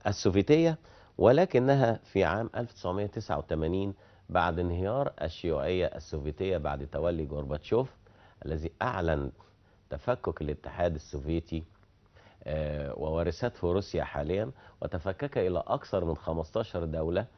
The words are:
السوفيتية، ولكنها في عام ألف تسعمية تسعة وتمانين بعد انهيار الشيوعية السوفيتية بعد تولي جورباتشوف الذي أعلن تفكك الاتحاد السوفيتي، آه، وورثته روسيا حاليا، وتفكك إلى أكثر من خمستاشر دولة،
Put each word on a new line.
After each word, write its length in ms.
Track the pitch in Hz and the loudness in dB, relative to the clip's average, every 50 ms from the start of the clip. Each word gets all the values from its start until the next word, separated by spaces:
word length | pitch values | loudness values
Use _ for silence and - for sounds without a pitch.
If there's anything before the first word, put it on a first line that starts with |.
| - | -2
السوفيتية، 720 | - 101 - - 107 90 98 98 - 151 160 165 165 156 - - - - - - - _ - | -2 -2 2 2 4 4 4 6 6 6 6 6 4 2 0 -6 -16 -20 -20 -20 -12 _ 6
ولكنها 800 | 90 107 131 147 180 190 - 127 127 131 139 139 131 117 113 - - | 6 8 8 8 6 4 4 4 4 6 6 6 6 4 2 0 -4
في 200 | - - 98 92 | -2 2 2 4
عام 260 | 80 85 107 113 - - | 4 2 0 -2 -4 -4
ألف 160 | 110 120 117 - | -6 -6 -6 -8
تسعمية 340 | - - 90 90 98 104 | -8 -6 -4 -2 -2 -2
تسعة 320 | 104 - - - - 85 73 | -4 -4 -6 -6 -4 -4 -4
وتمانين 560 | 73 - 82 80 80 80 87 95 98 98 95 - - - - - _ - | -2 -2 -2 -2 0 0 0 0 -2 -4 -6 -10 -14 -20 -20 -20 _ -2
بعد 300 | - 90 85 87 85 85 | 0 2 2 2 2 0
انهيار 540 | 90 87 85 87 92 98 113 135 143 - - - 73 | 0 0 0 -2 -2 -2 0 -2 -2 -4 -4 -6 -8
الشيوعية 640 | 80 80 - - 87 80 71 67 85 92 92 87 | -6 -6 -4 -2 -2 0 0 0 0 0 0 0
السوفيتية 720 | - - - 76 - - 78 69 76 76 - 95 95 92 | 0 -2 -6 -12 -8 -8 -6 -4 -4 -4 -4 -2 -2 -2
بعد 300 | 85 73 73 71 69 71 67 - | -2 -2 -4 -4 -4 -6 -6 -6
تولي 320 | 71 80 87 87 80 78 | -2 0 0 0 0 -2
جورباتشوف 720 | 71 71 73 73 67 73 76 - - - 113 131 131 - - - - - - - - - - - | -4 -6 -6 -6 -4 -6 -6 -4 0 0 2 0 0 -6 -18 -20 -20 -20 -20 -20 -20 -20 -12 -8
الذي 240 | - 80 78 78 82 - - - | -6 -6 -4 -6 -6 -6 -4 -4
أعلن 480 | 123 123 95 87 82 78 73 69 67 - - - - _ _ _ _ _ _ _ - | -2 -2 0 0 2 2 0 0 -4 -8 -12 -20 -20 _ _ _ _ _ _ _ -12
تفكك 520 | 65 67 - - 123 - - - 73 - 78 | -10 -8 -2 -2 -2 -2 -2 -4 -4 -4 -4
الاتحاد 520 | 73 73 - - 67 - 87 87 87 82 | -4 -4 -6 -8 -10 -4 0 0 0 0
السوفيتي، 720 | 71 - - - 73 67 76 82 82 78 - 82 80 80 - - _ _ _ _ _ _ _ _ - - - - - - | -2 -8 -8 -10 -8 -4 -2 -2 -2 -2 -4 -6 -8 -8 -8 -16 _ _ _ _ _ _ _ _ -20 -20 -20 -20 -16 -10
آه، 500 | - 76 78 76 76 76 73 71 71 55 - | -6 -4 -4 -4 -4 -4 -6 -6 -6 -8 -6
وورثته 760 | 71 78 80 82 85 87 82 - - 120 - - - 87 87 | -4 -2 0 0 0 0 -2 -2 -2 -4 -4 0 0 2 2
روسيا 320 | 98 98 - - 82 69 | 2 0 -2 -2 -4 -4
حاليا، 460 | - - 73 73 76 90 98 110 127 131 - - - - - - | -2 -4 -4 -2 -2 0 -2 -2 -4 -8 -14 -18 -20 -14 -8 -8
وتفكك 560 | - - 87 - 95 95 - - 143 - 123 | -6 -6 -4 -4 -4 -4 -4 -4 -4 0 0
إلى 240 | 95 92 90 85 - | 2 2 2 0 0
أكثر 380 | - 120 143 - - - 98 87 | 0 -2 -2 -2 -2 -2 0 0
من 120 | 82 80 | 0 -2
خمستاشر 680 | - - - 82 82 80 - - 113 120 - - 90 85 | -4 -4 -4 -4 -4 -4 -4 -2 -4 -4 -2 -4 -6 -4
دولة، 420 | 82 78 80 80 82 87 92 113 - - | -4 -4 -2 -2 0 0 -2 -2 -4 -8